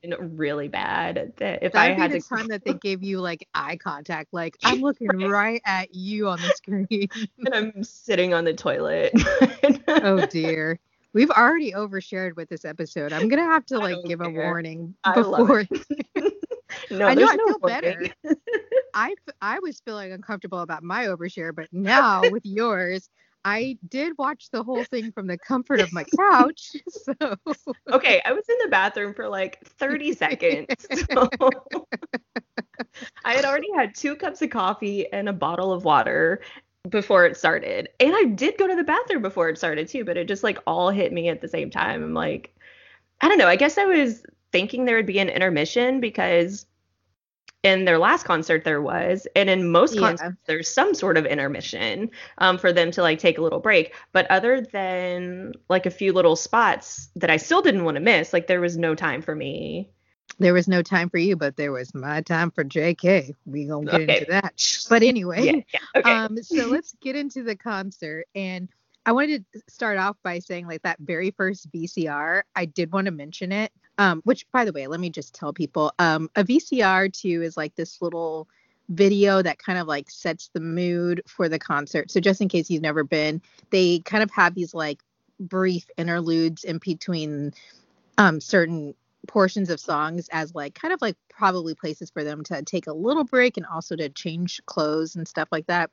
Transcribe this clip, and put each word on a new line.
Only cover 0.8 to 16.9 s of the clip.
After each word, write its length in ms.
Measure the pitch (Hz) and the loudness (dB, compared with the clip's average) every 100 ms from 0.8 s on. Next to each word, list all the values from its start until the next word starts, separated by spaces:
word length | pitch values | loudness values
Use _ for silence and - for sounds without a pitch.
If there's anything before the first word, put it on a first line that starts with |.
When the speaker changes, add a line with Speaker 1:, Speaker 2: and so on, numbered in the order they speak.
| - - 170 175 - - | -4 -4 -4 -6 -8 -6
Speaker 1:
that 240 | 202 - | -6 -4
if 100 | 185 | 0
Speaker 2:
that 80 | 196 | 4
Speaker 1:
I 80 | 170 | 4
Speaker 2:
would 80 | 185 | 4
be 60 | |
Speaker 1:
had 100 | 175 | 0
Speaker 2:
the 80 | 170 | 0
Speaker 1:
to 80 | - | -4
<laughs> 0 | |
Speaker 2:
time 200 | 233 226 | -6 -6
that 160 | 208 | -6
they 100 | - | -4
gave 280 | 185 202 190 | -4 -4 -4
you, 180 | 196 190 | -4 -4
like, 280 | 180 165 - | -6 -8 -8
eye 220 | 151 143 170 | -8 -8 -8
contact, 560 | - 143 147 160 156 | -8 -10 -8 -10 -8
like, 240 | 180 165 _ | -8 -8 _
I'm 160 | 226 247 | 0 0
Speaker 1:
<laughs> 20 | |
Speaker 2:
looking 260 | 277 - 220 | -2 -2 -2
Speaker 1:
Right. 220 | 185 196 | -2 0
Speaker 2:
right 320 | 202 214 233 | 0 0 -2
at 300 | 214 190 185 | -2 -4 -4
you 340 | 185 190 214 208 | -10 -8 -4 -2
on 120 | 175 | -2
the 80 | 175 | -2
screen. 360 | - - 196 190 | -2 -2 -4 -2
<laughs> 560 | 208 202 226 214 _ | -2 -2 -6 -10 _
Speaker 1:
And 100 | 247 | -2
I'm 280 | 233 220 202 | -2 -4 -6
sitting 520 | 226 - - 190 180 | -12 -12 -2 0 2
on 100 | 170 | 2
the 100 | 165 | 0
toilet. 580 | 160 160 143 156 160 - 220 | -2 -2 -2 -2 0 2 4
<laughs> 720 | - 571 262 - 285 - - | 2 4 2 4 2 2 2
Speaker 2:
Oh, 380 | 311 202 190 392 | 2 4 2 2
dear. 520 | 165 160 160 156 170 _ _ _ | -2 -2 -2 -4 -6 _ _ _
We've 180 | 208 294 | 2 4
already 420 | 302 240 330 277 | 6 6 4 -2
overshared 640 | 190 208 190 - 190 185 165 | -6 -6 -8 -8 -8 -6 -8
with 120 | 160 | -10
this 160 | 160 | -10
episode. 480 | 156 156 160 - 147 | -12 -10 -8 -6 -4
I'm 160 | 156 208 | -2 2
gonna 160 | 285 | 2
have 200 | 339 320 - | 4 2 0
to, 100 | 254 | -4
Speaker 1:
I 20 | |
Speaker 2:
like, 160 | 202 | -2
Speaker 1:
don't 120 | 180 175 | -4 -6
Speaker 2:
give 140 | 170 | -6
a 100 | 170 | -6
Speaker 1:
care. 140 | 160 | -4
Speaker 2:
warning 500 | 156 170 165 160 170 - | -4 -4 -6 -10 -14 -4
Speaker 1:
I 160 | 190 185 | 2 4
love 260 | 208 196 226 | 4 4 6
Speaker 2:
before. 140 | 240 202 | 4 2
Speaker 1:
it. 640 | 294 - 294 - - 302 415 | -6 -6 -10 -6 -2 -2 -4
<laughs> 60 | - 494 _ - - | -12 -12 _ -16 -8